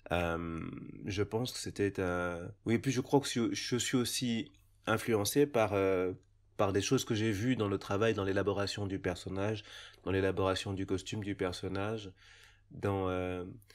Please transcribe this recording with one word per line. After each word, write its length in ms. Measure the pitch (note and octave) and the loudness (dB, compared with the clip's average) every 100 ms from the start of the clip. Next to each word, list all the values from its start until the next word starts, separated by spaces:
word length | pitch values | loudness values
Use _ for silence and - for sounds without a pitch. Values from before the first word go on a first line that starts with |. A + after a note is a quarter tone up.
| - | -4
Euh, 500 | F2 E2+ E2 E2+ E2 E2+ - - - G2+ | 0 0 -2 -4 -6 -8 -10 -12 -10 -6
je 180 | G2+ | -2
pense 280 | G2+ A2+ B2 | -2 -2 -4
que 60 | - | -6
c'était 420 | - - G2+ G2 | -10 -2 -2 0
un, 400 | F#2 F2 F2 E2+ F#2 - - | 0 0 -2 -4 -10 -8 0
oui, 100 | A2+ | 0
et 40 | |
puis 120 | C3+ | 0
je 100 | B2 | -2
crois 180 | - C#3+ | 2 2
que 80 | - | 2
je, 240 | B2 A2+ | 0 0
je 220 | - - B2 | -2 -2 -2
suis 220 | - B2+ | 2 0
aussi 540 | A#2 - B2 A2+ - - _ _ - | 0 -2 -2 -2 -4 -12 _ _ 0
influencé 600 | A2 - G#2+ G2+ C#3+ C#3+ | 0 2 2 4 4 4
par, 260 | A#2+ G#2 | 4 4
euh, 400 | G2+ G2 F#2+ F#2 - _ _ _ - | 4 4 2 0 -4 _ _ _ 0
par 160 | G2+ | 2
des 80 | G2 | 2
choses 240 | G2 C3 - | 4 2 2
que 100 | A2 | 0
j'ai 160 | A2 | 2
vues 240 | G2 A#2+ A#2+ | 0 0 2
dans 120 | G#2 | 2
le 120 | G2 | 0
travail, 340 | - G2+ A2+ | 0 2 2
dans 100 | G2+ | 2
l'élaboration 640 | G2 G2 G2+ G2+ G2+ - G2+ | 2 2 2 0 0 -2 -4
du 140 | F#2+ | -2
personnage, 640 | F#2+ F2 F2+ F#2+ G#2 G#2+ - - - - | -2 -4 -6 -2 -2 -2 -8 -18 -18 -12
dans 80 | F2+ | 0
l'élaboration 640 | F#2+ F#2+ F#2 F#2+ F#2+ G2+ | 2 2 4 2 2 -2
du 120 | F#2+ G2 | -4 -2
costume 380 | F#2+ - A2+ | -2 -2 -6
du 100 | G2+ | -4
personnage, 760 | F#2 F#2 F2+ F#2 F#2+ G#2 A2+ G2 - - - - - _ | -2 -2 -2 -4 -4 -4 -4 -8 -16 -20 -20 -20 -20 _
dans, 400 | - G2+ G2 F#2 | -4 0 0 2
euh, 360 | F2+ F2+ F2+ F#2 - - | 0 0 -4 -6 -12 -20